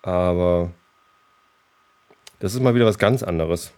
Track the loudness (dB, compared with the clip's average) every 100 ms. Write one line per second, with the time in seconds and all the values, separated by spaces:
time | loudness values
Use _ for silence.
0 | -2 0 0 0 0 0 -2 -8 _ _
1 | _ _ _ _ _ _ _ _ _ _
2 | _ _ -20 _ -8 0 2 4 2 2
3 | 0 0 -2 -4 -2 -4 -6